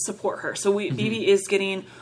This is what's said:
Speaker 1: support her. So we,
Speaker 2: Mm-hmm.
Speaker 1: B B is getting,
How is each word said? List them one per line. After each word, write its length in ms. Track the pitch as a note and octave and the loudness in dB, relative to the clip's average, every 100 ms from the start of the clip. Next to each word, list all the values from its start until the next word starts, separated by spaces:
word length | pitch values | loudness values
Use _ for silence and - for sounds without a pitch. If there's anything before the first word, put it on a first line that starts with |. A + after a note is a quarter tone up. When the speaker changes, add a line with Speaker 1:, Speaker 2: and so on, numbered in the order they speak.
Speaker 1:
support 360 | - G3+ G3 - | -6 -4 -4 -4
her. 160 | D3 - | -6 -2
So 160 | G3+ | 0
we, 160 | G3+ G3+ | 0 0
Speaker 2:
Mm-hmm. 80 | B2 | -2
Speaker 1:
B 120 | A3 | 0
B 160 | A3 G3 | 0 4
is 180 | G3 - | 4 4
getting, 380 | G3 G3 F#3+ - - | 0 0 -4 -8 -18